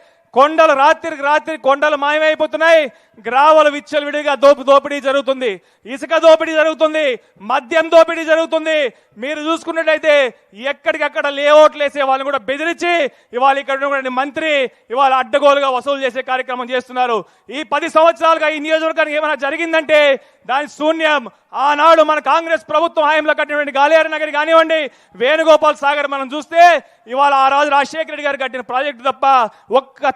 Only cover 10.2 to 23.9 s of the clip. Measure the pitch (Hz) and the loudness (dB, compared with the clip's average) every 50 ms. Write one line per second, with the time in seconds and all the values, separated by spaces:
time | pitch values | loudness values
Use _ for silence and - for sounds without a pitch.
10.2 | 269 240 - _ _ _ _ 202 247 277 277 _ - 320 311 311 302 294 - 311 | 2 0 -4 _ _ _ _ -10 -8 -8 -8 _ -4 -4 -4 -2 -4 -4 -4 -4
11.2 | 285 285 285 277 285 285 302 302 311 294 - 294 294 277 - 294 277 269 262 269 | -4 -4 -4 -2 0 4 6 6 6 4 2 0 -6 -4 -2 -2 -2 -2 -2 -2
12.2 | 269 277 285 262 202 190 269 277 311 339 339 330 320 349 349 339 294 240 _ _ | -2 -4 -6 -6 -4 -6 -6 -4 -4 -6 -6 -4 -2 -2 0 0 -2 -4 _ _
13.2 | _ _ - 240 262 277 277 277 277 - 269 269 277 285 277 269 262 262 254 254 | _ _ -6 0 2 2 2 0 -2 -6 -6 -4 -2 -4 -4 -4 -4 -4 -4 -4
14.2 | 269 294 254 320 320 320 294 277 262 226 _ _ _ - 220 262 277 262 262 262 | -6 -6 -6 -6 -4 -2 -2 -2 -2 -4 _ _ _ -8 -2 0 2 2 2 0
15.2 | 254 226 247 277 277 285 277 285 277 277 254 247 233 285 285 269 269 247 226 262 | -2 0 -2 2 4 4 2 2 0 -2 -4 -4 -4 -4 -6 -4 -4 -6 -6 -6
16.2 | 262 269 254 262 254 254 247 247 254 233 254 254 240 - 254 254 254 247 233 208 | -8 -6 -6 -6 -6 -6 -8 -10 -8 -6 -6 -6 -6 -6 -4 -4 -2 -2 -2 -4
17.2 | 165 _ _ _ _ - 226 285 311 - 285 294 320 320 - 311 320 330 330 330 | -4 _ _ _ _ -14 -10 -10 -8 -4 -4 -4 -4 0 0 2 2 2 2 0
18.2 | 330 320 330 320 311 302 311 302 285 311 311 320 320 320 320 320 311 302 294 302 | 0 0 0 2 0 -4 -4 -4 -4 -2 -2 -2 -2 -2 -2 -2 -4 -2 -2 -4
19.2 | 311 302 311 247 277 277 302 320 339 330 330 320 311 254 311 302 294 285 269 - | -4 -4 -4 -4 -4 -6 -4 -4 -6 -2 -2 -2 0 2 2 2 4 2 0 0
20.2 | _ _ _ _ _ - 247 277 294 254 - - 294 311 330 320 320 311 302 285 | _ _ _ _ _ -6 -4 -4 -4 -6 -10 -4 -2 -2 -2 0 0 0 0 -2
21.2 | 240 196 _ _ _ _ - 220 262 285 294 294 302 330 330 320 302 302 311 302 | -4 -6 _ _ _ _ -8 -4 -2 -2 0 2 4 4 6 4 4 2 2 -4
22.2 | - 269 285 330 339 330 330 311 - - 302 302 330 330 330 330 302 285 311 311 | -2 -2 -2 -2 -2 -2 -4 -6 -4 -4 -2 -2 -2 -2 -2 -2 0 0 0 0
23.2 | 302 311 294 269 302 294 294 294 285 285 240 269 285 294 | 0 -2 -2 -2 -2 -4 -4 -6 -6 -4 -2 0 2 4